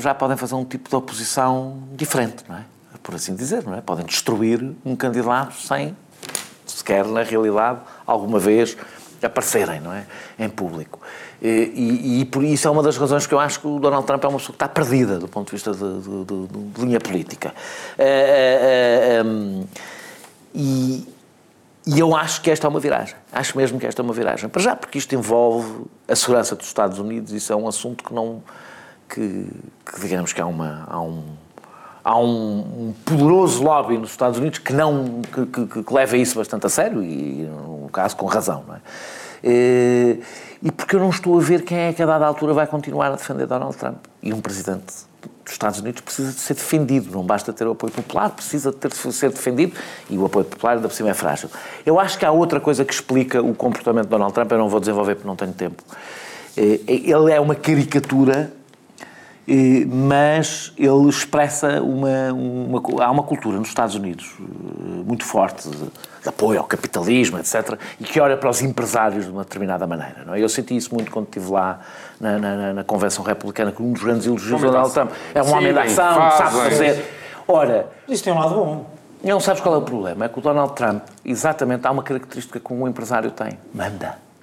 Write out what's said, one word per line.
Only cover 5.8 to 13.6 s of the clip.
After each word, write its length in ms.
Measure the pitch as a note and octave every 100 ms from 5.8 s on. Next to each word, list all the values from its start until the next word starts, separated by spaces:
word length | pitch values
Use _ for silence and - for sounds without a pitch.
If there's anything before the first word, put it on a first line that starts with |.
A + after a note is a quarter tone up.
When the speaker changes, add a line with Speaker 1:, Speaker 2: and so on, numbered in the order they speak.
| D3 F#3 - - - - - - -
Speaker 1:
sequer, 380 | - - G2+ G2+
na 160 | A2+
realidade, 560 | A#2 A2+ A2 G#2 A2+ A#2+ - - -
alguma 320 | A#2 G2+ A2
vez 360 | F#2+ A2 A#2 - - - - -
aparecerem, 580 | A2+ - - A2+ F2+ D#2+
não 120 | D#2+
é? 120 | F#2+ G2+ - - -
Em 120 | A2
público. 500 | G2 F#2 E2 D2+ - - - - -
E, 80 | A2+
e, 720 | A2+ A2+ A#2+ A#2 A#2+ C3 B2
e 40 |
por 180 | B2+ C3+
isso 240 | D3 D3 D#3+
é 40 |
uma 100 | D3+
das 140 | D3+ B2+
razões 280 | C#3 C#3+
que 80 | -
eu 60 | C#3+
acho 220 | C#3+ -